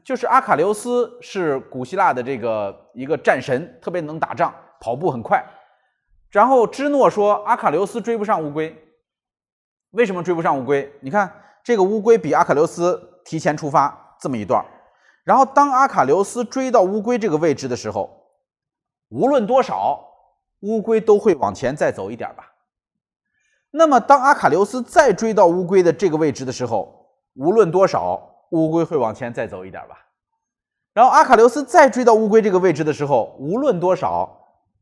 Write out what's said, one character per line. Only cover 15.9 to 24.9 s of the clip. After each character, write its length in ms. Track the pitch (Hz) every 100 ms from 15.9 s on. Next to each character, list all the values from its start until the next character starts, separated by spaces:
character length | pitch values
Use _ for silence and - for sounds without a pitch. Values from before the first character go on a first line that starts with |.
| 185
琉 200 | 131 170
斯 180 | 202 240
追 260 | 233 262 262
到 120 | 233
乌 180 | 185 214
龟 180 | 208 247
这 100 | 208
个 80 | 151
位 180 | 165
置 140 | 135 131
的 80 | 120
时 140 | 110
候， 200 | 104 90 _ _ _ _ _ _ _ _ _ _
无 180 | 117 233
论 180 | 285 202
多 160 | 254
少， 400 | 226 95 107 147 - _ _ _ _ _
乌 220 | 202 220
龟 180 | 214 226
都 180 | 220 208
会 160 | 214
往 200 | 151 101
前 220 | 98 123 151
再 160 | 160
走 180 | 113 98
一 60 | 117
点 120 | 110
儿 60 |
吧。 180 | - - _ _ _ _ _ _ _ _ _ _ _ _
那 160 | 294 330
么 140 | 254
当 220 | - 277
阿 100 | 254
卡 140 | - 160
琉 160 | 160
斯 180 | 202 254
再 300 | 240